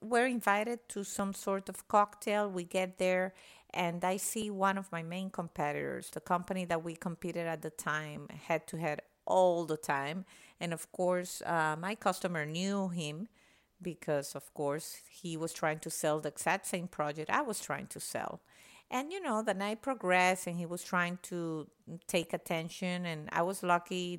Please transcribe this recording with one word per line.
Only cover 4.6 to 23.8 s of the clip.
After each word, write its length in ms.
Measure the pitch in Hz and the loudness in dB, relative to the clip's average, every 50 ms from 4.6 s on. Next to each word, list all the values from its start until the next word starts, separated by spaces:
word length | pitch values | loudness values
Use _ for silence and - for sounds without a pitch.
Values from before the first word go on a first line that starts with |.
| 190 196 190 196 | 4 4 4 2
of 120 | 190 - | -2 -4
my 100 | 170 165 | -6 -6
main 280 | 160 165 175 185 190 190 | -4 -4 -4 -4 -6 -4
competitors, 800 | - - 170 165 - - 151 147 147 147 143 139 131 - - - | -4 -6 -6 -4 -2 -2 0 0 0 0 -2 -2 -4 -6 -6 -8
the 100 | - - | -10 -6
company 440 | - - 180 175 175 - 190 185 180 | 0 2 2 2 2 0 -2 -2 0
that 180 | 170 170 160 165 | 0 0 0 0
we 100 | 170 160 | -2 -6
competed 520 | - - 180 165 - - 175 170 170 170 | -4 -6 -6 -4 -4 -4 -4 -2 -2 -2
at 160 | 165 160 156 | -2 -2 -4
the 80 | 160 156 | -6 -8
time, 580 | - - - 156 151 156 151 151 151 147 147 - 151 151 - | -8 -4 -2 -2 -2 -2 -2 -6 -8 -10 -10 -12 -14 -6 -2
head 220 | - 165 156 - - | 0 0 0 0 -4
to 100 | 180 160 | -6 -2
head 240 | 165 151 147 - - _ _ _ - | -2 -2 -2 -2 -6 _ _ _ 0
all 400 | - 185 185 185 180 170 170 165 | 4 6 8 8 8 6 4 2
the 100 | 156 156 | 0 -2
time. 480 | - - - 143 139 139 147 165 185 185 - - - - - - - | -2 0 2 2 2 2 -2 -4 -6 -8 -10 -16 -20 -20 -18 -10 -6
And 120 | 175 170 | -4 -4
of 200 | 165 156 - - | -4 -4 -6 -8
course, 500 | - - 180 180 180 180 180 180 - - | -4 0 2 2 2 2 0 -4 -8 -6
uh, 320 | - - 170 165 156 156 156 160 | -2 0 2 2 2 2 0 0
my 180 | 175 196 226 | -4 -6 -4
customer 500 | - - 196 180 - - 180 170 156 147 | 0 0 0 0 2 0 -2 0 -2 -2
knew 420 | 151 160 175 190 196 202 202 190 180 | -2 -2 -2 0 0 0 0 0 0
him, 380 | 175 180 151 147 151 165 220 - _ _ _ _ _ _ _ _ _ - | -2 -2 -2 -2 -4 -6 -8 -10 _ _ _ _ _ _ _ _ _ -8
because, 540 | 180 180 151 - - 160 147 143 139 - - | -6 -6 -6 -4 0 0 0 2 0 -2 -8
of 180 | 139 - - - | -10 -12 -10 -4
course, 460 | 160 143 143 143 165 - - - - - - | -2 0 0 0 -2 -4 -8 -12 -14 -16 -20
he 260 | - - - 170 160 | -14 -10 -6 -6 -4
was 160 | 156 165 160 | -2 -4 -4
trying 260 | - - 170 156 156 156 | -2 0 0 0 0 0
to 100 | - 160 | -4 -6
sell 300 | - - - 151 151 156 | -4 0 2 2 2 2
the 80 | 156 147 | 0 -4
exact 380 | - - - 165 180 196 - | -4 -2 2 2 2 2 0
same 220 | - 202 175 170 - | -4 -4 -4 -4 -4
project 420 | - - 151 147 147 156 156 - | -4 -2 -2 -2 -2 -4 -2 0
I 120 | 208 269 | 2 2
was 180 | 302 240 202 - | 2 0 -4 -4
trying 260 | - - 143 139 135 - | -4 -4 -4 -4 -6 -8
to 120 | - 151 | -10 -10
sell. 400 | - - - - - - - - _ _ - - - - - - - - | -8 -6 -4 -4 -4 -6 -8 -12 _ _ -20 -20 -20 -20 -20 -20 -10 -6
And, 240 | 247 262 285 311 | -4 -4 -4 -4
you 80 | 370 403 | -6 -4
know, 220 | 359 277 214 214 | -2 -2 0 0
the 100 | 220 - | 0 0
night 300 | 185 190 202 208 220 226 | 0 0 0 -2 -2 -4
progressed 640 | - 277 262 226 - 180 180 180 180 185 190 - - | -4 -4 -4 0 2 4 6 6 8 6 4 2 0
and 100 | 180 170 | -4 -4
he 80 | 175 170 | -4 -4
was 200 | 165 175 180 - | -4 -6 -6 -4
trying 340 | - 190 180 175 175 180 - | 0 2 2 2 2 0 -6
to 440 | - - 180 175 170 165 160 156 - - _ _ - 165 165 165 _ | -8 -6 -4 -4 -2 -2 -2 -4 -6 -8 _ _ -14 -12 -12 -12 _
take 260 | - - 170 160 - | 0 0 0 2 0
attention. 720 | 180 165 - - 170 160 165 165 - - 185 180 180 180 180 | -2 -4 -2 -2 -2 -2 -2 -4 -6 -4 -2 -2 -2 -2 -2
And 240 | 170 160 151 151 - | -4 -4 -6 -4 0
I 100 | - 170 | 2 2
was 200 | 170 185 196 - | 2 2 0 0
lucky 540 | 185 175 175 175 | 4 4 4 4